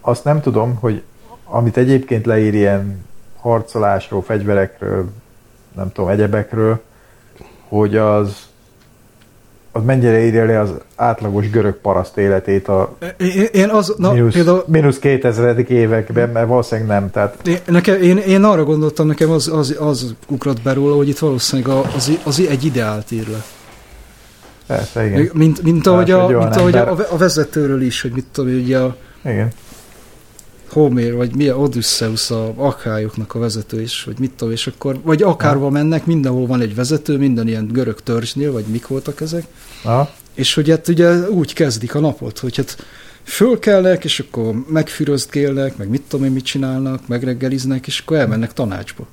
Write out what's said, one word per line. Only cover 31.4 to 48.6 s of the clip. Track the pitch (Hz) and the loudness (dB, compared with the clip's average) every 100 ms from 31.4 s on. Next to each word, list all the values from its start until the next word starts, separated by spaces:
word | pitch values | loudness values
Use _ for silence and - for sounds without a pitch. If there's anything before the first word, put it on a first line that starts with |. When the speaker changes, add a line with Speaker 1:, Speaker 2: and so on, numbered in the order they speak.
| 143 | 0
Speaker 2:
a | 127 | 2
Odysseus, | 143 120 110 - 113 110 - | 0 0 -2 -2 -2 -4 -4
a | 113 110 113 | -4 -6 -2
akhályoknak | 139 - - 107 107 107 107 | -4 -2 -4 -4 -4 -8 -8
a | 117 | -4
vezető | 117 110 101 113 | -4 -6 -8 -8
is, | 113 - | -8 -10
vagy | - 120 | -10 -6
mit | 131 | -6
tudom, | 131 113 | -4 -6
és | 117 - | -4 -6
akkor, | - 143 135 | -6 -6 -6
vagy | 165 156 | 0 2
akárhova | 196 156 151 139 139 | 2 2 0 0 0
Speaker 1:
Aha. | |
Speaker 2:
mennek, | 143 151 160 170 | 0 0 0 0
mindenhol | 165 135 127 123 | 0 0 -2 -2
van | 127 | -2
egy | 117 | -2
vezető, | 104 127 151 147 143 | -4 -2 -2 -2 0
minden | 139 120 113 | 0 0 -2
ilyen | 110 107 | -4 -2
görög | 120 120 104 | -2 -2 -4
törzsnél, | - 117 113 139 143 | -4 -4 -4 -4 -4
vagy | 123 | -4
mik | 107 113 - | -4 -6 -6
voltak | 135 135 139 | -8 -6 -8
ezek. | 156 170 160 - - - | -6 -6 -8 -18 -20 -12
Speaker 1:
Aha. | 117 120 147 - - | -2 -2 -2 -6 -20
Speaker 2:
És | - 131 | -6 -2
hogy | - 151 | 0 2
hát | 160 160 | 2 2
ugye | 170 170 175 180 | 4 4 4 0
úgy | 196 147 | -2 -2
kezdik | - 151 113 117 | -2 -2 -2 -4
a | 147 | -2
napot, | 151 127 123 - | -2 -2 -10 -8
hogy | 127 - | -8 -6
hát | 135 - - - - - | -6 -8 -18 -20 -20 -20
fölkelnek, | - - 226 240 - 202 185 180 | -14 0 2 4 4 4 4 2
és | 170 - | 0 -6
akkor | 135 117 113 110 135 | -6 -4 -4 -4 -2
megfüröztgélnek, | 156 156 - 147 143 - 147 143 139 135 - | -2 -2 -4 -2 -2 -2 -2 -2 0 -4 -6
meg | 101 | -4
mit | 127 - | -4 -4
tudom | 143 135 | -2 0
én, | |
mit | 131 | -2
csinálnak, | 131 143 135 131 131 131 - | -4 -4 -4 -4 -4 -6 -6
megreggeliznek, | 120 127 123 131 135 131 131 127 | -4 -4 -4 -4 -2 -2 -4 -4
és | - | -10
akkor | - 156 | -2 0
elmennek | 120 107 113 | 0 0 -4
tanácsba. | - | -4